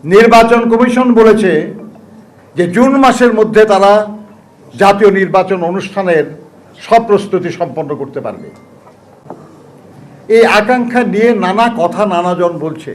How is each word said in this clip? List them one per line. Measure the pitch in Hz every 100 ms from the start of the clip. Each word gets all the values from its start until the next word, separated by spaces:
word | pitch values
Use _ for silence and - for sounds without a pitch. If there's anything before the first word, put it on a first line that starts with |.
নির্বাচন | 143 190 233 226 226 233 226
কমিশন | 226 247 247 254 233
বলেছে | 220 208 196 156 175 - - - - - - _ - -
যে | 175 180
জুন | 262 277
মাসের | 269 - 247 220
মধ্যে | 220 214 214
তারা | 196 196 208 208 - - - _ _ - 120
জাতীয় | 196 202 208 190
নির্বাচন | 185 185 185 190 170
অনুষ্ঠানের | 185 - - 190 165 147 - - - - - -
সব | 226 226
প্রস্তুতি | 202 - 185 175 -
সম্পন্ন | 170 131 147 143
করতে | 135 - 110
পারবে। | 98 - - - - - _ _ _ - - - - - - - - - - - 220
এই | 220 196
আকাঙ্ক্ষা | 214 254 240 240 226
নিয়ে | 190 226 226
নানা | 180 196 233 226
কথা | 170 170 208
নানাজন | 175 180 180 175 165
বলছে। | 156 151 143